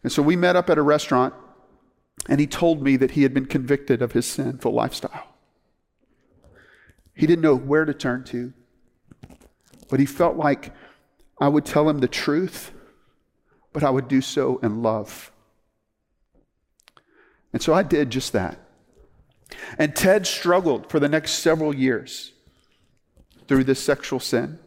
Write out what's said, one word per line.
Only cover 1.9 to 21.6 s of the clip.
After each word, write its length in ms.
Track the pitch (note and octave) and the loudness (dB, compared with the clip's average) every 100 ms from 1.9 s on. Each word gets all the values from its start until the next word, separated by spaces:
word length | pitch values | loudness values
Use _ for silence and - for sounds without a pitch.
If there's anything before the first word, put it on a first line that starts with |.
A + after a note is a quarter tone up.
| _ _ _ - | _ _ _ -2
and 100 | D3 | 0
he 80 | D3 | 0
told 340 | - E3+ D#3 | 2 0 2
me 140 | C#3 C3 | 2 2
that 160 | C3 | 2
he 120 | D3+ | 2
had 100 | C3+ | 2
been 120 | C3+ C3 | 2 -2
convicted 560 | C#3 B2+ C#3 - A#2+ | -4 0 -2 0 0
of 120 | A#2+ | 0
his 120 | A#2 - | -2 -2
sinful 460 | - C3+ C3+ A#2 | -6 -6 -4 -2
lifestyle. 640 | A2+ A2+ - - - - _ _ _ _ _ _ _ _ _ _ _ _ _ _ _ _ _ _ | -2 -2 -6 -12 -14 -20 _ _ _ _ _ _ _ _ _ _ _ _ _ _ _ _ _ _
He 140 | - D#3 | -2 2
didn't 140 | E3+ | 4
know 160 | D#3+ B2+ | 4 2
where 260 | C3+ D3+ | 2 0
to 100 | D#3 | 0
turn 300 | C#3+ C3+ B2 B2+ | -2 -4 -6 -8
to, 260 | A#2+ B2 - _ _ _ _ _ _ - - - _ _ _ - | -10 -10 -14 _ _ _ _ _ _ -20 -20 -20 _ _ _ -4
but 100 | C3+ | 0
he 60 | C#3 | 0
felt 320 | - F3 - | 2 0 2
like 360 | D3+ C#3 - - - _ _ _ _ _ | 0 -2 -6 -20 -20 _ _ _ _ _
I 80 | C#3+ | 2
would 160 | D3+ - | 2 0
tell 240 | D3 D3+ | 2 2
him 80 | D3 | 2
the 100 | B2 | -2
truth, 640 | - - D3+ F#3+ - - - _ _ _ _ _ _ _ _ _ | -2 -2 -2 -2 -8 -18 -20 _ _ _ _ _ _ _ _ _
but 100 | D3+ | -2
I 60 | C#3+ | 0
would 180 | C3 B2 | 0 0
do 140 | C3+ | 0
so 380 | C3 C#3+ C3+ B2+ | 0 -2 -2 -2
in 220 | A#2 G#2+ | -2 -2
love. 480 | A#2 A2 G2+ - - _ _ _ _ _ _ _ _ _ _ _ _ _ _ _ _ _ _ _ _ _ _ | -2 -2 -6 -16 -20 _ _ _ _ _ _ _ _ _ _ _ _ _ _ _ _ _ _ _ _ _ _
And 100 | - | -4
so 120 | - | 0
I 100 | E3 | 2
did 260 | E3 D#3 C3 | 2 0 0
just 220 | B2+ - | -4 -4
that. 280 | G#2+ F2+ - _ _ _ _ _ _ _ _ _ - - - | -4 -4 -10 _ _ _ _ _ _ _ _ _ -18 -14 -4
And 160 | D3+ | -2
Ted 320 | - F#3+ G#3 F3+ | 2 4 4 2
struggled 640 | - F3 F3+ E3+ A#2+ - | -2 2 2 2 -2 -2
for 120 | D#3 | 0
the 80 | C#3+ | 2
next 240 | D#3 D3+ | 0 -2
several 420 | - E3 D#3 | -2 0 2